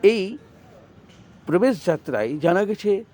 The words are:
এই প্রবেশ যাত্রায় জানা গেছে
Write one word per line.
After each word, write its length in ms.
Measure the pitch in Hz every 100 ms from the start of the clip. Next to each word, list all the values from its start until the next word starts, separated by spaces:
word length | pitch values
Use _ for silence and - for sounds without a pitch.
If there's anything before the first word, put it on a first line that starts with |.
এই 180 | 202 226 190 277 - - - - - - - - - - -
প্রবেশ 260 | 165 247 196 -
যাত্রায় 440 | 156 - 120 110 147 160
জানা 180 | 180 202
গেছে 220 | 214 208 196 233